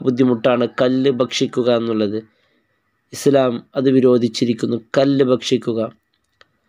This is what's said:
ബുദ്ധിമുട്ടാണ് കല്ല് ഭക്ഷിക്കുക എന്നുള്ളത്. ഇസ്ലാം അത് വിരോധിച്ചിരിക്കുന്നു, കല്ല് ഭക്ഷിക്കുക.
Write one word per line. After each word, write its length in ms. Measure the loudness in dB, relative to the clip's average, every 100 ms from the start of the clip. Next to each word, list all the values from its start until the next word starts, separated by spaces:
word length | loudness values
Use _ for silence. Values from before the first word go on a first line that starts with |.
ബുദ്ധിമുട്ടാണ് 680 | -2 0 2 2 0 0 -2 0
കല്ല് 320 | 0 2 0
ഭക്ഷിക്കുക 580 | 0 -2 -2 -2 0 0 0
എന്നുള്ളത്. 440 | 0 -2 -2 -4 -12 _ _ _ _ _ _ _ _
ഇസ്ലാം 400 | -4 0 2 2 -2 -8 -4
അത് 120 | 2
വിരോധിച്ചിരിക്കുന്നു, 840 | 4 4 4 0 -2 -2 -2 -4 -6 -4
കല്ല് 320 | 0 2 2 2
ഭക്ഷിക്കുക. 520 | 0 0 -2 -2 -6 -6 -10 _ _ _ _ _ _